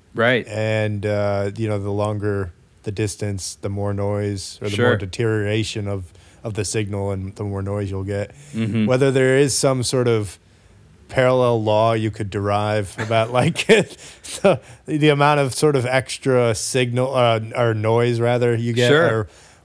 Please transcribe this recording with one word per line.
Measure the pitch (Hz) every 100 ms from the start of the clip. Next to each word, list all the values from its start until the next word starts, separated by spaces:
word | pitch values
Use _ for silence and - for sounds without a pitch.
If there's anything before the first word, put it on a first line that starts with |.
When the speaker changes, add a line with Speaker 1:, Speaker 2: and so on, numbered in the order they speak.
| _ -
Speaker 1:
Right. | 117 123 -
Speaker 2:
And, | 107 110 110 107 104 104
uh, | 104 101 101 101 107
you | 110
know, | 104
the | 101
longer | 101 104 107 104 101 92 - _ _
the | -
distance, | 98 107 - 104 98 - -
the | 104
more | 101 101
noise, | 101 101 104 104 98 - -
or | 107
the | 101
more | 123
Speaker 1:
Sure. | 113
Speaker 2:
deterioration | 95 - 117 110 101 110 107 110 101
of, | 101 92 - - -
of | 120 101
the | 101
signal | 113 104 101 98
and | 98 95 -
the |
more | 104 98
noise | 98 101 101
you'll | 95 95
get. | 101 104 - - 110
Speaker 1:
Mm-hmm. | 113 113 107
Speaker 2:
Whether | 131 139
there | 131 131 135
is | 143 -
some | 143 131
sort | 117 131 120
of | 113 101 - _ _ _ - - - -
parallel | - 127 127 123 117
law | 107 107 113
you | 113 110
could | 104 104
derive | 101 101 101 107 107 95 -
about, | 110 113 113
<laughs> | 123
like, | 156 - -
the, | 214 - - - - - - 196 151 - - -
the | 151 151
amount | 143 143 147
of | 139
sort | - 156 147
of | 123
extra | 131 120 - 135 127 120 107
signal, | - 131 123 120 127
uh, | 131 120 113 113 127
or | 120
noise, | 107 110 117 120 120
rather, | 117 123 120 117
you | 117
get, | 117 123
Speaker 1:
Sure. | 151 165
Speaker 2:
or | 113 104 - - -